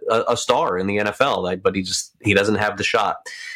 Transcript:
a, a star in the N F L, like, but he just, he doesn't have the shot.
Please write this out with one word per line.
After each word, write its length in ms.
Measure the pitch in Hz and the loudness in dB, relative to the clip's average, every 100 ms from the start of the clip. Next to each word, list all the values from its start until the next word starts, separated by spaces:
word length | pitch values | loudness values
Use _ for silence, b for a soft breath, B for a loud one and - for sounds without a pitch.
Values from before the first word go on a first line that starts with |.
| - | 0
a, 160 | 113 - | 0 2
a 80 | 117 | 0
star 420 | - 127 156 92 | 2 2 2 -2
in 80 | 95 | 0
the 120 | 101 | 0
N 100 | 104 | 0
F 120 | - | 0
L, 220 | 135 98 | 0 2
like, 220 | 90 92 | -2 0
but 100 | 95 | 0
he 80 | 95 | 0
just, 320 | 92 92 - _ | -2 -4 -6 _
he 100 | 104 | 2
doesn't 240 | 98 104 101 | 4 4 2
have 200 | 104 101 | 0 -2
the 80 | |
shot. 440 | 104 113 101 - - B B | 0 2 0 -2 -8 B B